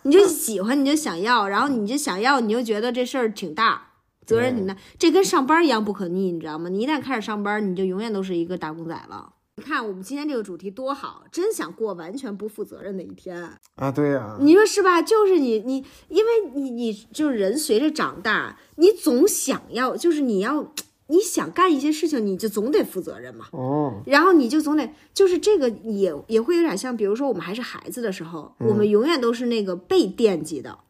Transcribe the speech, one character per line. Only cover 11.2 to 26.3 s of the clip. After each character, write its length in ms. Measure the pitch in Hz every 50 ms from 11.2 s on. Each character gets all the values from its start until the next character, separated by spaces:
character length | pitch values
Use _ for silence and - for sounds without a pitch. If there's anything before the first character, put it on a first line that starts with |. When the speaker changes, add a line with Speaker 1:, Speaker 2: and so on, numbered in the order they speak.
| _ -
Speaker 1:
真 240 | - 320 359 440 440
想 180 | - 175 156 180
过 200 | - 220 214 190
完 220 | 175 160 170 208
全 200 | 269 262 220 208
不 120 | 185 208
负 160 | 220 - - 202
责 180 | - - 73
任 140 | - 196 196
的 80 | 185 -
一 100 | - 180
天。 340 | - _ 185 175 175 175 165 - _ _ _ _
Speaker 2:
啊， 160 | - 135 139
对 200 | 127 147 147 143
呀。 260 | 139 131 117 104 107 104
Speaker 1:
你 160 | 277 294 330
说 100 | 403 440
是 160 | 403 - 403
吧？ 200 | 381 370 349 339
就 260 | 320 - 440 427 427
是 100 | 381 381
你， 220 | 330 277 247 226 214
你， 240 | 196 254 269 269 269 - - - _
因 180 | _ - 370 440
为 60 | 466 466 453 403 285 240
你， 160 | 285 269 262
你， 220 | 240 233 240 226 208 - - _
就 180 | - - 302 294
是 60 | 254
人 200 | 214 196 185 226
随 220 | 311 294 - 226
着 140 | 214 285 311
长 280 | 302 - 180 139 131 160 196
大， 340 | 226 208 175 135 - - - - _ _
你 100 | - 320 392
总 360 | 392 349 - 311 240 247 320
想 340 | 415 - - - 269 226 - - -
要， 260 | 160 226 262 247 156
就 140 | 208 - 349
是 120 | 311 302
你 180 | 277 247 214 185
要， 340 | 196 240 294 302 214 - _ - - _ _ _ _
你 120 | - 294 359
想 320 | 440 - - 349 - -
干 200 | - - - 370
一 60 | 311 262
些 120 | 269 302
事 160 | 302 302 359
情， 180 | 320 302 247 214
你 120 | 202 190
就 100 | 175 220
总 240 | 220 202 214 202 262
得 100 | 311 415 247
负 180 | - - 185
责 180 | 170 - - -
任 160 | 123 127 123
嘛。 120 | 113 110 -
Speaker 2:
哦。 500 | - 143 127 131 143 151 151 135 113 104 -
Speaker 1:
然 180 | 247 269 285 320
后 80 | 381
你 160 | 370 311 254
就 120 | 226 262 311
总 160 | 294 294 302
得， 120 | 302 254 - - _ _ _ _
就 140 | - 392
是 100 | 359 359
这 200 | 339 - 415 427 349
个 100 | 269 240
也， 460 | 208 - - 226 208 202 196 175 151 139 -
也 140 | -